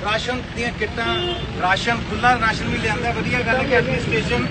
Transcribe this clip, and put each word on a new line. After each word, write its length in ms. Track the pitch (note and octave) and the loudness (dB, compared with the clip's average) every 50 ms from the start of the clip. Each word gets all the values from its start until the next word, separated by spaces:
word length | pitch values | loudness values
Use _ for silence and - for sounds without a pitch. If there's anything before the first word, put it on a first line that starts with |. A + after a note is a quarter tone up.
| F#3 | -2
ਰਾਸ਼ਨ 380 | G3+ G#3+ A3 - A#3+ B3 B3+ - - - | 0 -2 -2 0 -2 -4 -4 -4 -6 -6
ਦੀਆਂ 160 | - A#3 A#3+ | -4 -4 -4
ਕਿੱਟਾਂ, 640 | A3+ - A3 G#3 - A#3 A#3 A#3 A#3 A#3 F3 F3+ F3 E3+ - - - - | -2 -2 -4 -4 -2 -2 -2 0 0 0 0 -2 -2 -4 -6 -6 -4 0
ਰਾਸ਼ਨ, 360 | E3 F3+ F#3+ F#3+ - A3+ A#3 A3+ - - | 2 2 2 2 2 0 0 0 -2 -4
ਖੁੱਲ੍ਹਾ 240 | G3+ G#3+ A3+ A#3+ B3+ | -4 2 4 4 4
ਰਾਸ਼ਨ 340 | A#3+ A3 A3+ G#3+ - A3+ A3+ | 4 4 0 0 0 -2 -2
ਵੀ 100 | A#3+ A#3 | -2 0
ਲਿਆਂਦਾ। 340 | A3+ A3+ G#3+ G3+ A#3+ A#3 | 0 0 -2 0 -2 -2
ਵਧੀਆ 280 | A#3 A3+ A#3 A#3 B3 B3+ | -2 -2 -2 0 0 0
ਗੱਲ 180 | A#3+ A3+ B3+ C4 | 0 2 2 2
ਹੈ 60 | C4 | 2
ਕਿ 120 | C4 B3+ | 4 4
ਐਡਮਿਨਿਸਟ੍ਰੇਸ਼ਨ 720 | A#3+ A#3 A#3+ B3+ A#3+ G#3+ - A3+ A3+ G#3+ - A#3 B3 B3 - | 2 4 2 0 0 0 0 0 0 0 0 0 0 0 -2